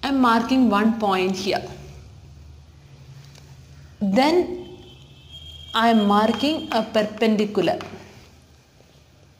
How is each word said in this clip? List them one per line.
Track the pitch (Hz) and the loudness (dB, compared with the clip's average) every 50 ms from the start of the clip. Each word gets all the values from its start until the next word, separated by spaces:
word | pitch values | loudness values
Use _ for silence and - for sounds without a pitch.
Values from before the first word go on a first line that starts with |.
I | - 277 | -4 -2
am | 277 269 | 0 2
marking | 254 240 226 233 233 - 262 262 254 220 | 2 4 2 2 2 0 2 2 4 4
one | 196 202 214 226 220 - | 2 2 2 2 0 0
point | 220 202 190 185 185 190 190 | 0 0 0 0 0 -2 -2
here. | 190 - 202 - - - - - - - - - - - - - - - - - - - - - - - - - - - - - - - - - - - - - - - - - - - - - - - - - - | -4 -4 -4 -4 -4 -6 -10 -16 -18 -18 -20 -20 -20 -20 -20 -20 -20 -20 -20 -20 -20 -20 -20 -20 -20 -20 -20 -20 -20 -20 -20 -20 -20 -20 -20 -20 -20 -20 -20 -20 -20 -20 -20 -20 -20 -20 -20 -20 -20 -20 -20 -10 -6
Then | 208 196 190 240 269 302 339 359 349 - - - - - - - - - - - - - - - - - - - - - - - - - | -2 0 2 2 2 4 2 2 0 0 -6 -12 -14 -16 -18 -20 -20 -20 -20 -20 -20 -20 -20 -20 -20 -20 -20 -20 -20 -20 -20 -20 -20 -6
I | - 226 226 233 | -2 2 4 6
am | 233 220 208 202 | 6 6 4 4
marking | 202 208 214 220 226 233 - 285 320 311 - - | 4 4 2 2 0 0 -2 -2 -2 -4 -6 -4
a | - 226 | -4 -4
perpendicular | 220 220 - 220 208 208 - - 233 220 214 208 214 202 - 202 175 170 - - - - - - - - - - - - - - _ _ - _ _ _ _ _ - _ _ - _ _ _ _ - _ _ | -4 -2 -2 -2 -2 -2 -2 -2 0 0 2 2 0 0 0 -2 0 0 -2 -4 -8 -14 -16 -18 -20 -20 -20 -20 -20 -20 -20 -20 _ _ -20 _ _ _ _ _ -20 _ _ -20 _ _ _ _ -20 _ _